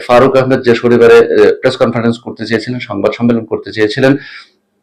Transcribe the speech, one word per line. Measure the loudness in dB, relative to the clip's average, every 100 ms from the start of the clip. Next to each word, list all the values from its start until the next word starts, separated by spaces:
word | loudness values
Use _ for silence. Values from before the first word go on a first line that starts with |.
| 2
ফারুক | 2 4 2
আহমেদ | 0 0
যে | 0
শনিবারে, | 0 2 4 6 6
আহ, | 4 2 2 2
প্রেস | -2 -2
কনফারেন্স | -2 -2 -4 -4
করতে | -8 -12 -6
চেয়েছিলেন, | -6 -6 -10
সংবাদ | -10 -4 -4
সম্মেলন | -2 -2 -2
করতে | -4 -10 -8
চেয়েছিলেন, | -4 -4 0 0 0 -4 -20 -20 _ _ _